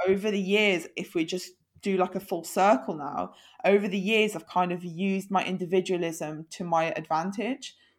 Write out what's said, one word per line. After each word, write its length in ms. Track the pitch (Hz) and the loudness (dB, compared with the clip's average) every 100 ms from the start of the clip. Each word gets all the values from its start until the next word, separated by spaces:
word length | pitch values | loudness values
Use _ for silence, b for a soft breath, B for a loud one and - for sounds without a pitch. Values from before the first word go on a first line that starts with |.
| 185 | 2
over 240 | 190 214 | 2 2
the 100 | 202 | 0
years, 460 | 185 202 208 175 - - | 2 4 4 2 -2 -10
if 160 | 214 | -4
we 100 | 170 | -2
just 280 | 160 180 - - _ _ | -2 -4 -8 -18 _ _
do, 160 | 202 185 | 0 2
like, 180 | 185 190 | 0 -2
a 40 | |
full 240 | - 170 | -6 -8
circle 520 | - 196 196 254 214 156 | -4 2 4 4 2 -8
now, 380 | 143 151 131 B B B 185 | -6 -6 -8 B B B 4
over 220 | 202 202 | 4 2
the 120 | 196 | -2
years, 360 | 190 220 214 208 | 2 2 2 -2
I've 120 | - | -4
kind 240 | 180 180 | -2 0
of 120 | 175 | -2
used 460 | 175 165 196 190 196 | -8 -4 -2 -2 0
my 140 | 190 - | 0 0
individualism 1000 | 180 170 190 185 175 165 160 156 156 160 | -4 2 2 2 -2 -2 -4 -8 -8 -12
to 120 | - | -10
my 220 | 175 165 165 | 0 2 2
advantage. 840 | - 156 160 185 202 214 269 - b b | -2 -2 -2 -2 -4 -4 -6 -10 b b